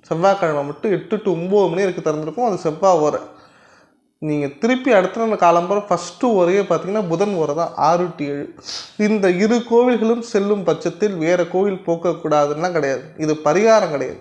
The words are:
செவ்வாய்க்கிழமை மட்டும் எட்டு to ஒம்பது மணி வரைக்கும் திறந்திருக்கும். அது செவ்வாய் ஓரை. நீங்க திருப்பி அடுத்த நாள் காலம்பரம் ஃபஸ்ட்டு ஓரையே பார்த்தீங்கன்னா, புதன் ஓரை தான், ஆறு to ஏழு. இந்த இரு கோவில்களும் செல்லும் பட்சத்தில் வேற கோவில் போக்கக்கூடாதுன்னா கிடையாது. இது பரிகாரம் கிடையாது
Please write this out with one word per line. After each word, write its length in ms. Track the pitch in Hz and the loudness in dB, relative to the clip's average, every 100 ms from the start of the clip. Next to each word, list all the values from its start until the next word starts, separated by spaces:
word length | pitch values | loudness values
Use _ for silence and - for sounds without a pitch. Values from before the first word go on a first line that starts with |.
| - | -6
செவ்வாய்க்கிழமை 520 | 160 190 196 165 147 | 0 2 2 0 -2
மட்டும் 300 | 143 147 226 170 | -4 -6 -2 -2
எட்டு 200 | 165 214 | -2 -4
to 140 | 202 | -2
ஒம்பது 380 | 165 180 208 180 | -2 0 2 2
மணி 140 | 165 | 2
வரைக்கும் 220 | 196 175 156 | -2 -2 -4
திறந்திருக்கும். 400 | 151 156 151 247 | -4 -6 -4 -2
அது 100 | 180 | -2
செவ்வாய் 420 | 165 156 190 170 151 | -4 0 2 4 2
ஓரை. 160 | - - - - _ _ _ _ _ _ _ | -2 -10 -20 -20 _ _ _ _ _ _ _
நீங்க 240 | 156 147 139 139 | -4 -4 -4 -4
திருப்பி 300 | 226 254 262 | -2 0 2
அடுத்த 320 | 208 180 226 | 2 2 -2
நாள் 180 | 226 208 | -2 2
காலம்பரம் 460 | 175 170 180 202 202 | 4 4 2 -2 -2
ஃபஸ்ட்டு 380 | 175 - - 247 | -4 -4 -2 0
ஓரையே 280 | 202 175 196 | 4 4 2
பார்த்தீங்கன்னா, 460 | 190 165 175 214 180 | 0 -2 0 -4 -2
புதன் 260 | 165 208 | -2 0
ஓரை 200 | 190 147 | 0 -2
தான், 200 | 147 170 - 147 | -2 -4 0 2
ஆறு 180 | 175 180 170 | 2 0 -4
to 80 | |
ஏழு. 220 | 143 143 - - - - - - | -6 -6 -10 -14 -14 -14 -14 -2
இந்த 260 | 214 214 190 180 | 0 2 2 2
இரு 140 | 214 240 | 2 0
கோவில்களும் 600 | 240 233 254 233 220 233 226 | 2 4 4 2 0 0 -2
செல்லும் 320 | 208 202 208 | -2 0 0
பட்சத்தில் 520 | 170 160 175 170 208 185 | 0 -2 -4 -2 -4 -2
வேற 240 | 156 180 170 | 0 0 0
கோவில் 380 | 185 202 180 - | 0 0 -2 -4
போக்கக்கூடாதுன்னா 840 | 170 175 160 160 151 143 147 180 | -2 -2 -2 0 2 2 -2 -2
கிடையாது. 320 | 170 139 127 143 - | -2 -2 -4 -8 -6
இது 160 | 156 151 | -2 0
பரிகாரம் 500 | 147 170 220 220 180 | 2 2 4 4 2
கிடையாது 260 | 143 131 - | -4 -6 -10